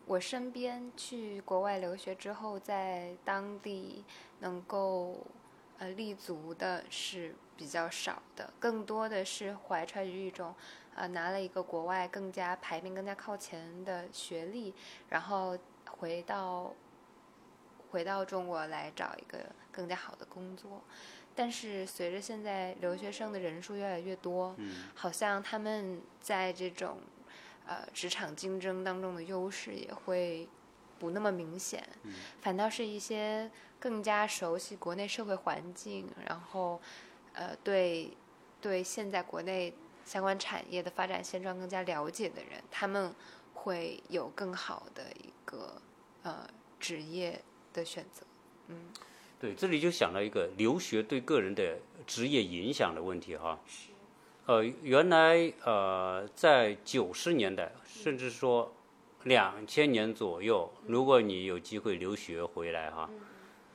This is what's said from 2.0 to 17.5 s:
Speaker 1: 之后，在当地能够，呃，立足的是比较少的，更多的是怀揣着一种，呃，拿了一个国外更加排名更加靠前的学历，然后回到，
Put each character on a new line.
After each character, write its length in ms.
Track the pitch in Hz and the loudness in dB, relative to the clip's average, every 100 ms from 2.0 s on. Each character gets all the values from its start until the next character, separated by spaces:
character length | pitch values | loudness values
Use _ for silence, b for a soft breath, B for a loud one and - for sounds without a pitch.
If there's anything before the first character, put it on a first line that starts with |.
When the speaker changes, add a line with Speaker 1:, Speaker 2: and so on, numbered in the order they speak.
| 190 | -6
Speaker 1:
之 180 | 185 202 | -8 -8
后， 260 | 208 214 196 | -6 -6 -6
在 560 | 214 196 190 180 175 180 | -4 -2 -2 -4 -6 -6
当 380 | - 196 202 202 | -2 -2 -2 -8
地 420 | 208 190 190 202 208 B B B | -8 -8 -8 -12 -16 B B B
能 240 | 185 180 | -6 -6
够， 640 | 180 202 190 185 180 - - - - - - - | -4 -2 0 0 -4 -8 -12 -16 -20 -20 -20 -12
呃， 140 | 185 | -10
立 240 | 190 214 | -6 -8
足 400 | 202 - 156 160 | -8 -8 -8 -8
的 280 | 170 185 180 - | -4 -2 -2 -6
是 460 | - - 185 165 - - | -6 -6 -6 -10 -12 -18
比 120 | - 151 | -14 -4
较 240 | 170 170 | -2 -2
少 320 | - 185 - - | -2 -4 -6 -8
的， 160 | - - - | -12 -10 -2
更 240 | 233 220 202 | 0 0 -2
多 200 | 220 220 | -2 0
的 160 | 202 | -2
是 320 | 196 - 202 | -2 -4 -6
怀 300 | 202 - 170 | -6 -2 -2
揣 220 | 175 202 190 | -2 -4 -4
着 40 | |
一 200 | 185 185 | -4 -8
种， 240 | 185 170 - B B B | -8 -10 -10 B B B
呃， 140 | - 175 | -6 -4
拿 220 | 175 175 | -2 -2
了 120 | 196 | -2
一 60 | 185 | -2
个 120 | 190 | -4
国 260 | 175 170 170 | -4 -2 0
外 200 | 185 180 | 0 0
更 240 | 202 190 | -4 -6
加 240 | 185 180 185 | -4 -2 -2
排 240 | - 165 | -4 -6
名 140 | 185 | -6
更 100 | 190 | -6
加 80 | 196 | -6
靠 220 | 196 220 202 | -8 -6 -8
前 480 | - 165 165 175 | -8 -12 -12 -10
的 220 | 190 180 180 | -6 -6 -6
学 340 | - - 165 170 | -10 -6 -6 -6
历， 260 | 240 202 - B B B | -6 -8 -10 B B B
然 140 | 160 | 0
后 360 | 185 196 185 180 - - - | 2 0 0 -4 -8 -20 -16
回 320 | - 165 170 | -8 -4 -4
到， 500 | 175 202 185 180 180 - - - - - - - - | -2 -2 0 -2 -4 -10 -20 -20 -20 -20 -20 -20 -20